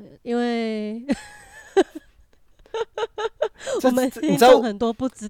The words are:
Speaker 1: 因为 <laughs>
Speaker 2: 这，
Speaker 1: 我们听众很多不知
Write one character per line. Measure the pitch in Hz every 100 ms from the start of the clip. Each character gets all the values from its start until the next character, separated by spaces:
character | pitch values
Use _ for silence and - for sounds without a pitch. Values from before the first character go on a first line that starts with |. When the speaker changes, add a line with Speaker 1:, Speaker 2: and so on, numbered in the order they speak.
| 202 -
Speaker 1:
因 | 233 240
为 | 240 233 226 214 214 226 269
<laughs> | - - - - - - 381 - 311 - _ _ _ _ _ - 453 453 - 440 - 427 - 440 - - 494
Speaker 2:
这， | 262
Speaker 1:
我 |
们 | 254 254
听 | 226 302 -
众 | 240 277
很 | 233 202
多 | 233
不 | 226 254
知 | -